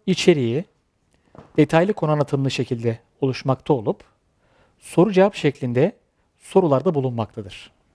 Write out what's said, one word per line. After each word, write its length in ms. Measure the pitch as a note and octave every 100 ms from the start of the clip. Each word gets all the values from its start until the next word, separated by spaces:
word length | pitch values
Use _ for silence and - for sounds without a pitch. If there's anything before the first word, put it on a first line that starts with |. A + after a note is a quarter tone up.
| -
içeriği 580 | F3+ - D#3 A#2 C3 - _ _ _ _ _ _ - - -
detaylı 360 | D3 D#3+ F#3+
konu 180 | - D#3
anlatımlı 400 | D3+ C#3 C#3 C3+
şekilde 480 | - B2 A#2+ A#2 A2+ _ -
oluşmakta 520 | C3+ B2+ C#3 B2+ -
olup 320 | C#3 G#2+ G3+ _ _ _ _ _ _ _ _
soru 340 | - - G3+
cevap 220 | F#3 G3
şeklinde 640 | - D3+ - B2+ A#2+ F3+ - _ _ _ _
sorularda 560 | - F#3+ F3 C3 F3+
bulunmaktadır. 760 | D3+ C3 A#2 G#2+ - G2 - - _ _